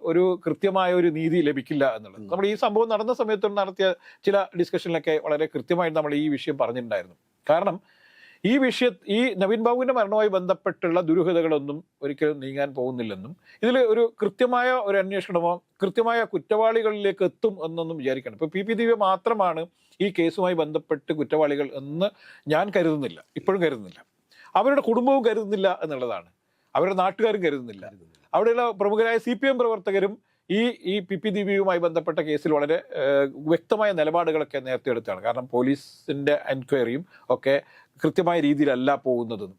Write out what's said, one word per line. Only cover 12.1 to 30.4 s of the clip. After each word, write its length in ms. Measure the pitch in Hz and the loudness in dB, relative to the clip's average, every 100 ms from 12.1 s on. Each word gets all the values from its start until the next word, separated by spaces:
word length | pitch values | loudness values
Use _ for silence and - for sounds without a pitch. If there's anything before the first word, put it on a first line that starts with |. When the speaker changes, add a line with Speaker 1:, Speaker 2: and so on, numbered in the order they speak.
| 143 156 147 | -4 -2 -4
Speaker 1:
നീങ്ങാൻ 260 | 135 135 143 131 | -8 -6 -6 -4
പോകുന്നില്ലെന്നും 560 | 127 127 113 98 101 175 _ - | -6 -4 -8 -8 -12 -18 _ -4
ഇതിൽ 140 | 220 254 240 | 0 2 4
ഒരു 100 | 220 233 - | 4 2 0
കൃത്യമായ 480 | 202 190 247 247 247 254 202 | -4 0 0 2 2 0 0
ഒരു 80 | 196 | 0
അന്വേഷണമോ 500 | 190 196 180 175 170 175 _ _ | 0 -4 -2 -2 0 -2 _ _
കൃത്യമായ 380 | 196 185 226 233 226 | -4 0 2 2 0
കുറ്റവാളികളിലേക്ക് 880 | 185 139 214 220 226 220 214 202 190 180 | -4 0 2 4 2 0 0 -2 0 -2
എത്തും 240 | - 226 196 160 | 0 -2 -2 -8
എന്നൊന്നും 320 | 165 165 165 | -6 -6 -4
വിചാരിക്കണം. 340 | 131 131 131 107 | -2 -4 -6 -6
ഇപ്പൊ 100 | 160 | -6
പി 80 | 185 202 | -4 -4
പി 80 | 220 | 0
ദിവ്യ 160 | 233 226 202 | 2 2 2
മാത്രമാണ് 560 | 185 226 226 185 160 170 _ _ _ | 2 0 0 0 0 -8 _ _ _
ഈ 40 | 196 185 | -2 2
കേസുമായി 380 | 165 165 180 175 | 0 2 -2 0
ബന്ധപ്പെട്ട് 500 | 151 156 - 156 _ 151 | -2 -2 -4 -6 _ -4
കുറ്റവാളികൾ 460 | 143 156 151 143 143 139 | 0 2 2 2 -4 -6
എന്ന് 280 | 139 151 196 _ - - - | -10 -4 -4 _ -20 -16 0
ഞാൻ 140 | 151 190 196 | 0 2 2
കരുതുന്നില്ല, 420 | 165 156 131 85 - - | 2 0 -4 -8 -14 -8
ഇപ്പോഴും 200 | - 190 | -2 0
കരുതുന്നില്ല, 360 | 170 131 98 - - _ _ _ - 185 | 0 -2 -12 -20 -20 _ _ _ -4 0
അവരുടെ 220 | 226 285 254 | 2 2 2
കുടുംബവും 340 | 226 247 269 233 | 2 4 4 2
കരുതുന്നില്ല 400 | 214 214 202 190 180 | 0 -2 0 0 0
എന്നുള്ളതാണ്, 440 | 165 139 123 101 87 _ _ _ _ 131 | -6 -6 -6 -6 -10 _ _ _ _ 0
അവരുടെ 200 | 175 190 | 0 2
നാട്ടുകാരും 380 | 185 190 220 214 170 | 0 2 0 2 -2
കരുതുന്നില്ല. 380 | 143 120 98 87 | -2 -8 -16 -18
Speaker 2:
കരുതുന്നില്ല. 320 | 98 - _ _ 160 | -20 -20 _ _ 2
Speaker 1:
അവിടെയുള്ള 280 | 214 233 240 202 | 2 2 0 0
പ്രമുഖരായ 360 | 202 214 226 233 - | 0 2 2 0 -2
സി 80 | 233 | 0
പി 80 | 269 | 0
എം 40 | 254 | 2
പ്രവർത്തകരും 520 | 240 220 185 196 196 220 _ _ | 0 0 -2 0 0 -4 _ _